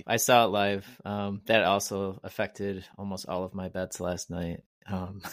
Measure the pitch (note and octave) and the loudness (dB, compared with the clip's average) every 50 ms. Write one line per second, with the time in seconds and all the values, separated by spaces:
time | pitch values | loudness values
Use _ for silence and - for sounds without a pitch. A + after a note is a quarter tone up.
0 | - - A#2 A#2 - - B2+ A#2+ A#2 G2+ G2 G#2 G2+ G2+ G2+ G2 G2+ - - - | -2 0 0 2 6 8 8 8 8 6 4 4 4 2 2 0 -4 -10 -18 -14
1 | - G2+ G2+ G#2 G2+ G2+ G2+ G#2 G2+ - A2+ A2 F#2 F2 G2 G2+ - - G#2 G2 | -8 -6 -4 -4 -2 -4 -4 -6 0 4 4 6 6 6 4 2 0 -2 -4 -4
2 | G2 F#2+ F#2 - - G2 - - G#2+ G2 - - G2+ G2+ G2 F#2+ F#2 - - - | -4 -4 -6 -8 -12 -12 -4 -4 -4 -4 -4 -6 -4 -4 -4 -6 -8 -14 -14 -10
3 | G2+ G2+ F#2+ F#2 - - F2+ F2+ F#2 F2+ - G2 F#2+ F#2 - F#2 F#2 F2+ - - | -8 -8 -8 -8 -6 -6 -4 -4 -4 -6 -6 -8 -8 -6 -4 -6 -6 -6 -6 -6
4 | F2+ F2 F2+ F2 - - F2 F2+ F2 E2+ E2+ - - _ _ _ - - G2+ F#2 | -4 -4 -4 -4 -6 -8 -6 -6 -4 -4 -6 -8 -12 _ _ _ -12 -8 -6 -6
5 | F#2 F#2 G2+ G2 - - | -6 -6 -10 -12 -12 -10